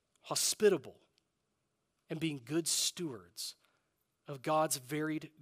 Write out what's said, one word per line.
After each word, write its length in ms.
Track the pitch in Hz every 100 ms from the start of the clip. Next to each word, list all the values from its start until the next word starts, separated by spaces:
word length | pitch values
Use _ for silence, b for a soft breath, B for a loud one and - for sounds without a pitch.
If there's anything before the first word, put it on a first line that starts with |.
| _ _
hospitable, 800 | - 147 - - 208 170 107 - _ _ _ _ _ _ _ _ _ _ _
and 100 | 160
being 220 | 160 143
good 240 | 117 160 165
stewards 880 | - - - 165 110 90 - - - _ _ _ _ _ _ -
of 140 | 139
God's 360 | 156 156 156 139
varied 540 | 123 151 156 156 151 -